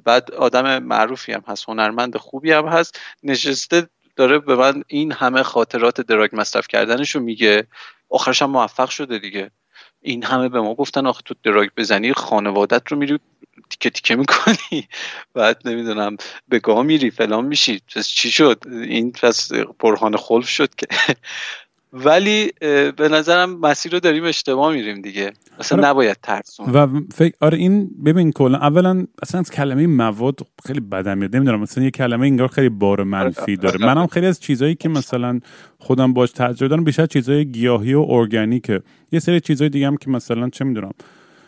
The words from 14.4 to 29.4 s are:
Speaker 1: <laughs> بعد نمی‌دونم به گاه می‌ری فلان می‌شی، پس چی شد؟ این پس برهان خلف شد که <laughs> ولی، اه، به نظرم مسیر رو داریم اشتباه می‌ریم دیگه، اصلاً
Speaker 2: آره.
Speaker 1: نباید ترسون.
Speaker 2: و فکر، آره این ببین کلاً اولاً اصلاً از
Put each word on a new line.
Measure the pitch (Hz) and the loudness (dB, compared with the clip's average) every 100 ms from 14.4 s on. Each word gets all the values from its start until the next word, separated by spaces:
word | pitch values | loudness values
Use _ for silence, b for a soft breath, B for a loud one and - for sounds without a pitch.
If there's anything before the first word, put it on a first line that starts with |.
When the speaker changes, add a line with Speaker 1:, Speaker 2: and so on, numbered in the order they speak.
| - 226 - 156 - B B | 2 0 -4 -10 -10 B B
Speaker 1:
<laughs> | B B | B B
بعد | 127 110 117 123 | 0 0 0 -4
نمی‌دونم | 117 117 104 104 104 B B - | -6 -4 -4 -4 -6 B B -2
به | 120 | 0
گاه | 113 110 | 2 2
می‌ری | 143 156 127 | 2 2 0
فلان | - 107 110 135 | 0 0 0 -2
می‌شی، | 143 - 101 - 139 | 0 0 -2 -8 -8
پس | - | -4
چی | - 120 | -4 0
شد؟ | - 151 113 - | 4 4 4 -4
این | 120 120 117 120 | -12 -6 -4 -4
پس | 117 120 113 - 123 110 - | 0 2 2 -2 -6 -6 -2
برهان | 113 104 110 107 | 0 2 0 -2
خلف | - 117 123 | 0 0 0
شد | - 143 - | -2 -2 -4
که | - | -6
<laughs> | - - 135 B B B B B _ _ 127 | -2 -2 -2 B B B B B _ _ -2
ولی، | 139 170 202 214 208 - | 4 4 4 0 0 -2
اه، | 156 143 143 | 0 2 2
به | 139 151 | 0 2
نظرم | 156 156 175 180 175 | 2 2 2 2 0
مسیر | 156 143 143 | 0 0 -2
رو | 175 | 0
داریم | 170 156 | 2 2
اشتباه | 165 151 - 131 151 | -2 -2 -2 0 0
می‌ریم | 151 107 101 | 0 -4 -8
دیگه، | 98 98 98 - _ - | -10 -8 -8 -8 _ -12
اصلاً | - 185 | -2 2
Speaker 2:
آره. | 170 | 4
Speaker 1:
نباید | 135 113 - | 4 2 0
ترسون. | - 101 - - 110 | -4 -6 -8 -10 0
Speaker 2:
و | 131 143 143 - | 4 4 2 -4
فکر، | - 165 - | 0 0 2
آره | 151 160 | 2 2
این | 180 202 196 - 147 | 2 2 0 -2 2
ببین | 170 165 | 4 2
کلاً | - 131 135 | 2 2 2
اولاً | 147 160 185 185 180 - | 2 4 4 0 -4 -10
اصلاً | - | -6
از | 180 | -4